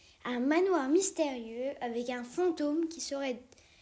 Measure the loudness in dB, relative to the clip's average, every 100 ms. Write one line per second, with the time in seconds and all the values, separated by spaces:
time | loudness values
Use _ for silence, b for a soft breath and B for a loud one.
0 | b b -4 0 4 4 4 4 4 4
1 | 2 2 0 0 -8 -6 -6 -4 -6 -4
2 | -4 -6 -6 0 0 2 0 0 -2 -4
3 | -6 -4 -4 -6 -10 -20 b b